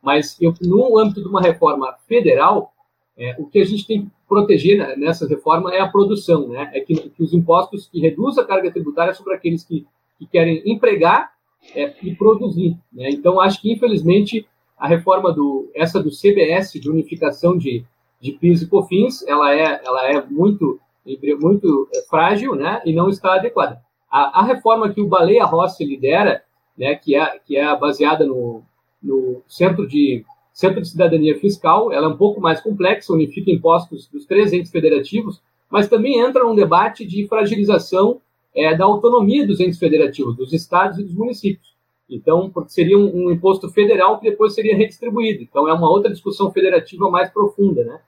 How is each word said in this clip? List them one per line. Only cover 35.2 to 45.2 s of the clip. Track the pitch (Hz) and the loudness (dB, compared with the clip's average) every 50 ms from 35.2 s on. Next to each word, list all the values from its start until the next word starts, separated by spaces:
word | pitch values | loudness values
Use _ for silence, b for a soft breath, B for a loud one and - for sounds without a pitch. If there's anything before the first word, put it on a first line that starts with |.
| 220 196 - _ _ _ _ _ _ _ | -6 -6 -12 _ _ _ _ _ _ _
mas | - 208 202 | 0 0 2
também | 202 240 214 220 269 277 233 | 2 2 0 2 0 2 2
entra | 240 254 262 262 247 | 0 2 2 2 2
num | 233 220 | 4 4
debate | 208 180 160 170 180 208 220 - - 233 | 2 4 4 4 2 2 0 -4 -8 -14
de | 170 180 208 202 | -8 -6 -6 -4
fragilização, | 202 220 220 208 202 220 208 202 202 202 165 - - 185 185 202 226 247 - _ _ _ _ _ _ _ | -2 -2 -2 0 0 0 0 2 2 2 0 0 -2 0 2 2 2 0 -4 _ _ _ _ _ _ _
é, | 143 151 156 160 | -2 0 0 2
da | 165 190 | 2 2
autonomia | 202 208 208 - 233 247 240 202 202 247 294 285 | 2 2 4 2 2 4 4 2 2 2 2 0
dos | 202 180 - | 0 0 0
entes | 180 180 170 - | 0 -2 -2 -2
federativos, | 185 156 151 151 151 139 - - 135 120 117 | 0 0 2 2 2 0 0 -6 -6 -6 -6
dos | 123 131 127 160 | -8 -6 -6 -6
estados | 165 - _ 175 180 196 185 165 185 | -6 -4 _ 0 0 0 0 -4 -8
e | 202 | -10
dos | 185 170 | -8 -6
municípios. | 196 226 247 233 - - 196 170 - _ _ _ _ _ _ _ _ _ | -6 -6 -6 -6 -4 -4 -4 -4 -6 _ _ _ _ _ _ _ _ _
Então, | _ 131 113 _ 160 160 175 190 190 | _ -16 -4 _ 0 0 0 0 -4
porque | 180 170 147 _ | -8 -10 -12 _
seria | - 185 170 170 196 | -2 -2 2 4 4
um, | 202 202 202 170 175 180 | 4 4 2 0 -2 -2
um | 180 | -2
imposto | 170 170 180 190 190 190 - - | -2 0 2 0 0 0 -4 -4
federal | - 214 202 208 202 190 185 190 214 - | 0 0 2 4 4 4 4 2 2 0
que | 220 220 | -2 -4
depois | 208 208 214 214 208 | 0 2 0 0 0
seria | 226 214 220 208 | -2 0 0 2
redistribuído. | 185 220 214 - _ 233 240 208 233 | 2 0 0 -2 _ -10 -6 -4 -2